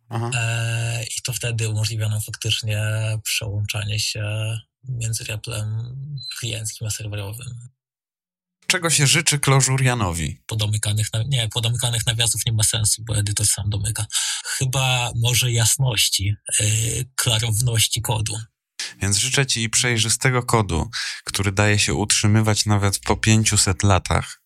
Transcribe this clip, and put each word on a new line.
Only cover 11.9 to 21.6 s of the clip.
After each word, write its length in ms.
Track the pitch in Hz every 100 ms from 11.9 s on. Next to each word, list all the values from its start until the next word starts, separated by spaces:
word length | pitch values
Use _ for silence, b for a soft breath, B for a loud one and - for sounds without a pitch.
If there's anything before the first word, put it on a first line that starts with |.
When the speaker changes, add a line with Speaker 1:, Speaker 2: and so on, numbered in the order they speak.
| 117 117
Speaker 2:
nawiasów 400 | 113 117 - -
nie 60 |
ma 100 | 110
sensu, 400 | 107 110 107 -
bo 120 | 110 107
edytor 280 | 101 101 107
sam 240 | - 101
domyka. 360 | 104 104 104 107 B B B
Chyba 680 | - - 131 139 131 127 120 117
może 360 | 117 120 127
jasności, 840 | 117 113 - 131 110 - - 98 101 - -
e, 40 | 107 110 117 117 123 -
klarowności 880 | - 110 117 107 127 113 - -
kodu. 360 | 104 107 110 - 113 _ _ - B -
Speaker 1:
Więc 140 | 98 101
życzę 300 | 127 143 131
ci 240 | - 113
przejrzystego 720 | - 127 117 110 - 135 127
kodu, 480 | 123 117 98 82 - B B B
który 280 | - - 98
daje 260 | 98